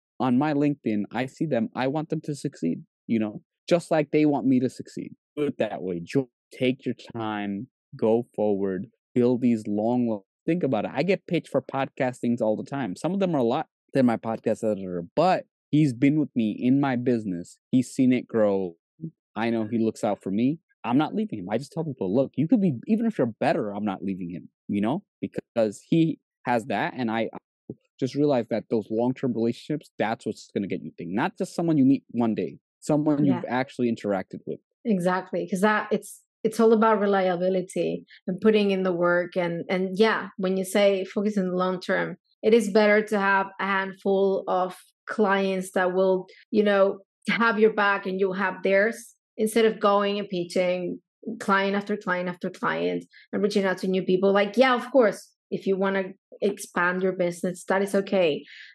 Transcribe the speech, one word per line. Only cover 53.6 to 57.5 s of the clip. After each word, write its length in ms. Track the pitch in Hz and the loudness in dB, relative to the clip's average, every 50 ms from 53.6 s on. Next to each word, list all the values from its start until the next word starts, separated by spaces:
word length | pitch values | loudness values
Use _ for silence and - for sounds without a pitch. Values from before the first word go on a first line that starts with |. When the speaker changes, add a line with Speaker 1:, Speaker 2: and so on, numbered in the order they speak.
| 196 | 0
Speaker 2:
out 120 | 190 185 185 | 0 0 -2
to 80 | - 185 | -2 -2
new 160 | 185 190 180 | 0 0 2
people. 280 | - 185 180 190 196 | 2 2 2 4 4
Like, 240 | 196 202 202 202 202 220 | 4 4 2 2 4 4
yeah, 180 | 262 262 247 | 4 4 4
of 160 | 240 240 - | 0 -2 0
course, 400 | - 277 240 202 - - - - _ _ _ _ | 2 4 4 4 2 -2 -8 -20 _ _ _ _
if 160 | - 180 - 190 | -10 -6 -2 -2
you 80 | 196 185 | 0 0
wanna 360 | 196 196 196 196 190 185 190 _ _ _ - - | 0 0 0 -2 -2 -4 -8 _ _ _ -8 -4
expand 600 | - 214 208 - - - - 190 175 180 180 185 | -4 -2 -2 -4 -8 -6 -2 0 0 0 0 0
your 100 | 185 190 | 0 -2
business, 520 | 185 185 180 175 170 175 - 185 | 0 0 -2 -2 -2 -4 -4 -6